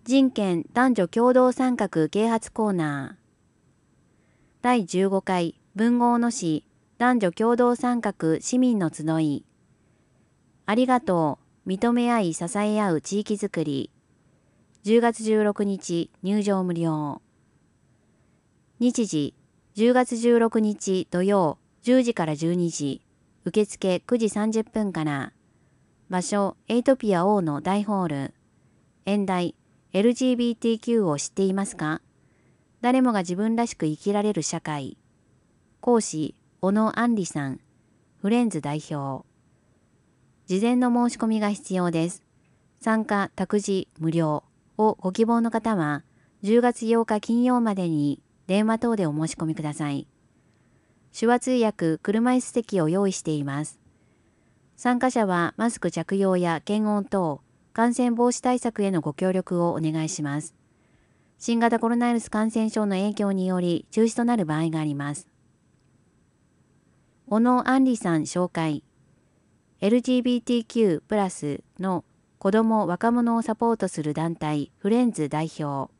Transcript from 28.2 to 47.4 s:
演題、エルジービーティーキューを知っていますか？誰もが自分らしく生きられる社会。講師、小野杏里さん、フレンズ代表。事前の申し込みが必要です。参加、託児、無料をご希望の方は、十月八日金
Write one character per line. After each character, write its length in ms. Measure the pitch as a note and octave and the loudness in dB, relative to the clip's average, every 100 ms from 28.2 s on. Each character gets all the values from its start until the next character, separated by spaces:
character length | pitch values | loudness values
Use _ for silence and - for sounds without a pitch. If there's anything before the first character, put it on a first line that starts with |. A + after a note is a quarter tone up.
| C3+ _ _ _ _ _ _ _ - | -8 _ _ _ _ _ _ _ -4
演 180 | G#3 | -2
題、 300 | G3 F3+ F3 - _ _ _ | 0 -2 -2 -6 _ _ _
エ 100 | F#3 | 2
ル 100 | A3+ | 2
ジ 220 | A#3+ B3+ | 2 0
ー 20 | A#3+ | 2
ビ 180 | A#3+ | 0
ー 20 | A3+ | 0
テ 120 | A#3 | -2
ィ 60 | |
ー 40 | A3+ | -2
キ 180 | - A#3 | 0 2
ュ 40 | |
ー 60 | F#3 | 2
を 120 | C#3+ | -2
知 100 | - | -4
っ 20 | |
て 140 | - | -2
い 100 | F#3+ | 0
ま 100 | G3 | 0
す 120 | G3 - | -4 -6
か？ 260 | D3+ D#3+ _ _ _ _ _ _ _ _ | -6 -6 _ _ _ _ _ _ _ _
誰 180 | A#3+ C4 | 2 4
も 120 | B3+ | 4
が 80 | G#3 | 0
自 160 | F3 F3+ | -2 -2
分 200 | A3 A3+ | 0 0
ら 100 | A#3 | -2
し 80 | |
く 120 | - D#3 | -2 -4
生 160 | D3+ | -2
き 100 | G3+ | -2
ら 80 | G#3 | 0
れ 120 | G#3 | 0
る 80 | G3+ | -2
社 180 | D3 E3 | -4 -6
会。 380 | - D3 C3+ - _ _ _ _ _ _ _ _ | -6 -8 -10 -14 _ _ _ _ _ _ _ _
講 200 | - A#3 | 0 2
師、 340 | - D#3 D3+ - _ _ | 0 -6 -6 -8 _ _
小 120 | F#3 | 0
野 260 | G3+ A3 - | 2 0 0
杏 260 | A#3 A3 | 0 0
里 0 | |
さ 240 | F3 D3+ C#3 | -2 -6 -6
ん、 120 | C3 _ _ _ _ _ _ | -8 _ _ _ _ _ _
フ 100 | G3 | 0
レ 160 | A#3+ | 0
ン 60 | A#3 | 0
ズ 100 | E3 | -2
代 220 | C#3+ D3+ - | -6 -6 -6
表。 340 | D3 C#3 C3 - _ _ _ _ _ _ _ _ _ _ _ - | -8 -6 -8 -12 _ _ _ _ _ _ _ _ _ _ _ -4
事 140 | F#3+ | 0
前 160 | A3+ B3 | 2 2
の 140 | B3 | 2
申 240 | A#3+ A#3+ | 2 0
し 40 | - | 0
込 80 | A3+ | -2
み 140 | A3 | 0
が 100 | G#3 | -2
必 240 | G3+ - | -4 -4
要 160 | F#3 F3 | -2 0
で 200 | E3 E3+ | 0 -2
す。 120 | - _ _ _ _ _ _ | -6 _ _ _ _ _ _
参 240 | A3+ A3 G#3+ | -2 -2 0
加、 240 | G3+ F#3+ | -2 -2
託 260 | - F#3+ G#3 | -6 -2 -2
児、 280 | G3+ F#3+ - - | 0 -4 -4 -6
無 120 | D#3+ | -2
料 340 | E3 D#3+ D3+ _ _ _ - | 0 0 -2 _ _ _ 0
を 220 | G#3+ - | 0 0
ご 120 | F#3 | -4
希 120 | F#3 | 0
望 160 | A3+ A#3 | 2 2
の 100 | A3+ | 0
方 240 | A3+ A3+ | -2 0
は、 300 | G#3 D3+ C#3+ _ _ _ _ | 0 0 -4 _ _ _ _
十 180 | G3+ A#3 | 2 4
月 260 | B3 A#3 A3+ | 4 0 0
八 180 | A3+ | 0
日 160 | A3+ G#3+ | 2 -2
金 220 | - A#3 | 0 0